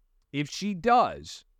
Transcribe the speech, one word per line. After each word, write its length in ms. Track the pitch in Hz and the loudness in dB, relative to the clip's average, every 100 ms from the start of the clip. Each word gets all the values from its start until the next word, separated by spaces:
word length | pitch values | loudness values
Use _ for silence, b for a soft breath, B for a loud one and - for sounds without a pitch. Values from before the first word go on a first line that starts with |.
| _ _ _ | _ _ _
If 200 | 139 147 | -6 -6
she 240 | - 202 190 | -4 -6 -2
does, 720 | 220 247 147 73 78 - _ _ | 4 4 4 -2 -12 -16 _ _